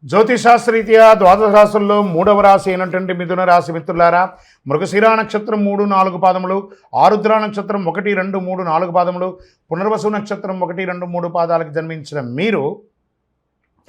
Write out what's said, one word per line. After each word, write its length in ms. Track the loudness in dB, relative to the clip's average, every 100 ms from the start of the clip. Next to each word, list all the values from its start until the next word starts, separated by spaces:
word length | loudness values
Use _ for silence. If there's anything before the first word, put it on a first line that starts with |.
| -2
జ్యోతిషాస్త్రరీత్యా 1040 | 0 2 2 4 4 2 -2 4 6 8
ద్వాదశ 400 | 8 6 4 4
రాశుల్లో 480 | 6 6 2 0 0
మూడవ 400 | 0 0 2 4
రాశి 280 | 6 4 2
అయినటువంటి 440 | -4 -4 -4 -6
మిథున 300 | -6 -4 -2
రాశి 280 | 2 2 2
మిత్రులారా, 640 | -8 -6 0 2 2 -2 -6 _ _ -6
మృగశిర 480 | -4 -2 2 2 2
నక్షత్రం 500 | -2 -6 -4 -4 -2
మూడు, 180 | -2
నాలుగు 340 | 0 0 0 2
పాదములు, 540 | 0 0 -4 -6 -8 -20 _ 2
ఆరుద్ర 420 | 2 2 0 0
నక్షత్రం 480 | -2 -8 -6 -4 -4
ఒకటి, 280 | -4 -4
రెండు, 240 | -4 -4 -6
మూడు, 260 | -6 -6
నాలుగు 280 | -2 -2 0
పాదములు, 460 | -2 -2 -4 -8 -10 _ _ _
పునర్వసు 360 | -6 -4 -2 -4
నక్షత్రం 520 | -6 -8 -10 -8 -8
ఒకటి, 260 | -6 -6 -8
రెండు, 200 | -8 -8
మూడు 220 | -8 -6
పాదాలకు 420 | -4 -2 -2 -4
జన్మించిన 520 | -8 -8 -12 -10 -10
మీరు 600 | -8 -6 -4 -2 -4 -8 _ _ _ _ _ _ _ _ _ _